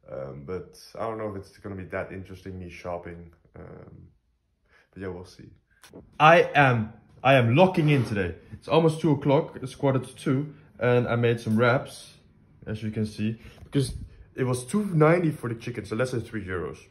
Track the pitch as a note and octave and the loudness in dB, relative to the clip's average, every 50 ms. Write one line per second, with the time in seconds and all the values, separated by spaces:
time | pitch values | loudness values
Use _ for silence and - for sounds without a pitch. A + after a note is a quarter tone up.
0 | _ - - C2 C2+ C#2 C2+ C#2+ C#2+ C#2+ - - - - - - - - _ - | _ -12 -10 -10 -10 -10 -12 -14 -12 -10 -10 -10 -10 -12 -20 -20 -20 -20 _ -8
1 | G#2+ A2+ A2 A2 A2 G#2+ G2 G2 F#2+ - _ - - G#2 G2 F#2+ F#2 D#2+ F#2+ F#2+ | -8 -6 -6 -6 -8 -8 -8 -10 -14 -14 _ -16 -14 -12 -12 -10 -12 -8 -8 -8
2 | A#2 - - F#2+ F#2 E2+ F#2+ F#2 - G2 F#2 F#2 F2+ F2 D#2+ - - F2+ F2 F2 | -8 -8 -10 -14 -14 -14 -18 -16 -14 -14 -14 -12 -14 -14 -16 -14 -10 -8 -8 -8
3 | - F2 E2+ E2+ E2+ E2 D#2+ _ _ _ _ E2+ E2+ - - - - - - - | -10 -12 -16 -16 -18 -20 _ _ _ _ _ -20 -18 -18 -18 -20 -20 -20 -20 -20
4 | G1+ G1+ _ _ _ _ _ _ _ _ _ _ _ _ _ _ _ _ _ F#2 | -20 -20 _ _ _ _ _ _ _ _ _ _ _ _ _ _ _ _ _ -12
5 | G2 F#2 F2+ F2 F2+ - - - - - - _ _ _ _ _ - - - - | -12 -12 -12 -12 -16 -18 -20 -20 -20 -20 -20 _ _ _ _ _ -20 -20 -20 -20
6 | - - _ _ D3+ D#3 E3+ F3 D#3+ - - C#3+ C#3+ C3 B2 A2+ G#2+ A2 - - | -20 -20 _ _ 8 8 8 8 6 4 4 4 4 6 4 2 -2 -4 -8 -20
7 | _ _ _ - - C3 C#3 C3 A#2+ A#2 A#2 D3+ F#3+ F#3 F#3 F3 D#3 D3+ D3 C3+ | _ _ _ 0 4 6 6 6 6 4 6 6 6 6 6 2 2 4 4 2
8 | A#2 - A2 G2+ F#2 E2+ E2+ - - - A2 - _ - C3+ D#3+ E3 D#3+ D#3 - | 2 0 -2 -2 -2 -4 -6 -10 -16 -20 -20 -18 _ 2 2 4 4 4 0 2
9 | - E3 C#3+ C#3+ - D3 C3+ D3 D#3 - - B2 B2+ B2+ - - - C#3 C3 C3 | 2 2 2 2 2 2 2 2 2 -2 -10 -12 -12 -12 -8 -2 0 0 0 0
10 | - - - - - D#3 C3 C3+ D3 D3+ - - - _ _ - - B2 A#2+ B2 | -4 -6 -16 -8 -2 -2 -2 -2 -2 -6 -10 -20 -20 _ _ -2 0 2 4 2
11 | A#2+ - A#2 A#2 A#2+ A#2 A#2+ A#2 - A#2 A2 G#2+ B2 A#2+ A#2+ - - - - - | 2 2 0 2 2 2 0 0 0 0 2 4 4 4 4 2 -2 -6 -16 -18
12 | - - - - _ _ _ _ _ _ _ _ - - A2 G#2+ A2 G#2+ G#2+ A2+ | -20 -20 -20 -20 _ _ _ _ _ _ _ _ -12 -12 -10 -8 -8 -6 -4 -4
13 | G#2+ G#2 - - G#2+ A2 A#2 - - - - - - - - C#3+ C3 A#2 - - | -6 -6 -6 -6 -6 -6 -6 -6 -14 -20 -20 -20 -20 -4 -2 -2 -2 -2 -6 -12
14 | - - - - - _ _ - C3 B2+ B2+ B2 - - - G#3 G#3 G3 F3+ D3+ | -14 -16 -18 -20 -20 _ _ -4 -2 -2 -2 -4 -4 -4 -4 -2 -2 0 2 4
15 | D3+ D3+ E3+ F#3 F3 D#3 D3+ - - A#2+ A#2 A2+ - B2 A#2+ - F#2+ - A2+ A2 | 6 6 4 4 2 -2 -4 -4 -6 -8 -8 -8 -10 -10 -10 -10 -8 -6 -4 -4
16 | B2+ B2+ - A#2 A2 - - A2 F#2 F2+ F#2 F2 E2 C#2+ C2 - - _ | -2 -2 -2 -6 -6 -6 -10 -10 -8 -6 -6 -6 -6 -8 -10 -14 -20 _